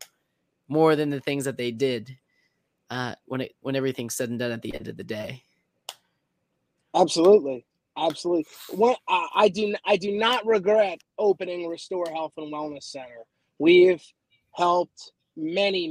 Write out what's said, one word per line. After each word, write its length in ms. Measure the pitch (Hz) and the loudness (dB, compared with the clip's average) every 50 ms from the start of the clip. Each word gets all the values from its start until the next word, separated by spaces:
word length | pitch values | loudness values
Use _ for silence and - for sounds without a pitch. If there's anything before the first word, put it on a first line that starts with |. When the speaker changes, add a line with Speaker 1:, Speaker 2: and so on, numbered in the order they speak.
| - _ _ _ _ _ _ _ _ _ _ _ _ - | -20 _ _ _ _ _ _ _ _ _ _ _ _ -4
Speaker 1:
more 260 | 139 156 160 160 156 | 0 4 4 4 4
than 140 | 147 151 147 | 2 0 -2
the 100 | 143 135 | -4 -4
things 240 | - 147 143 143 131 | -4 -4 -4 -4 -4
that 140 | 139 - | -6 -6
they 140 | - 123 120 | -4 -6 -6
did, 460 | 117 113 135 131 123 117 110 131 131 _ _ _ _ _ _ _ _ _ _ _ _ _ _ - | -2 -2 -2 0 -2 -2 -8 -12 -18 _ _ _ _ _ _ _ _ _ _ _ _ _ _ -10
uh, 260 | 120 127 123 120 - _ _ | -8 -6 -6 -6 -8 _ _
when 160 | - 127 131 | -8 -6 -6
it, 140 | 127 - _ _ | -6 -8 _ _
when 160 | - 131 135 | -8 -6 -4
everything's 400 | 135 131 135 127 - 120 110 - | -2 -2 -2 -4 -4 -8 -8 -6
said 140 | - 131 117 | -6 -6 -6
and 100 | 120 117 | -4 -4
done 120 | 123 120 | -4 -6
at 100 | 117 110 | -6 -6
the 120 | - 110 - | -8 -10 -10
end 140 | - 110 | -10 -10
of 80 | 110 110 | -12 -14
the 80 | 107 98 | -12 -10
day. 400 | - 110 107 107 - 131 127 _ _ _ _ _ _ _ _ - - - _ _ _ _ _ _ _ _ _ _ _ _ _ _ _ _ _ _ _ - | -10 -10 -8 -8 -10 -12 -14 _ _ _ _ _ _ _ _ -16 -16 -16 _ _ _ _ _ _ _ _ _ _ _ _ _ _ _ _ _ _ _ 2
Speaker 2:
Absolutely. 680 | 170 185 147 - 170 165 190 208 208 139 139 131 120 - _ _ _ _ _ - | 2 2 2 2 4 8 8 8 8 6 2 -8 -8 -10 _ _ _ _ _ -8
Absolutely. 480 | 143 160 160 147 - - 175 175 165 156 - - - - - | -2 -2 -2 -2 -2 -4 -2 -2 -2 -2 -6 -12 -20 -16 -10
What 280 | - 185 220 247 247 - - | -2 2 2 2 2 0 -2
I, 200 | - 185 185 220 - - | -2 -2 -2 -2 -2 0
I 120 | 190 214 | 2 2
do, 260 | 208 165 208 214 208 208 - - | 4 2 2 -4 -2 -4 -4 0
I 100 | 196 208 | 0 0
do 160 | 185 180 208 202 | 0 0 -4 -4
not 280 | 208 220 226 254 240 208 | 0 0 0 0 0 0
regret 540 | 220 226 208 170 202 214 220 208 190 170 - _ _ - | 0 0 0 2 2 4 4 2 2 -2 -8 _ _ -6
opening 480 | - 214 208 185 - 190 175 180 175 170 165 | -2 0 0 2 0 -2 -8 -8 -8 -8 -8
Restore 380 | 170 165 - - 190 180 175 165 156 | -10 -10 -10 -8 -6 -6 -4 -4 -6
Health 200 | 160 160 151 - | -6 -8 -8 -8
and 160 | 160 156 151 151 | -12 -12 -10 -8
Wellness 300 | 151 151 151 147 139 - | -8 -8 -8 -10 -12 -14
Center. 400 | - - 139 127 123 120 117 113 _ _ _ _ _ _ | -14 -14 -14 -14 -16 -18 -20 -20 _ _ _ _ _ _
We've 460 | - 143 165 180 180 180 185 180 160 - - _ _ _ _ _ _ _ _ - | 2 6 8 8 10 8 8 6 2 -2 -20 _ _ _ _ _ _ _ _ -4
helped 600 | - 175 175 175 175 175 - _ - - - _ _ _ _ - | -2 0 2 2 2 0 -2 _ -20 -20 -20 _ _ _ _ -14
many, 500 | 160 156 160 175 190 202 202 196 185 170 160 | -10 -8 -4 -2 0 0 0 0 -2 -4 -4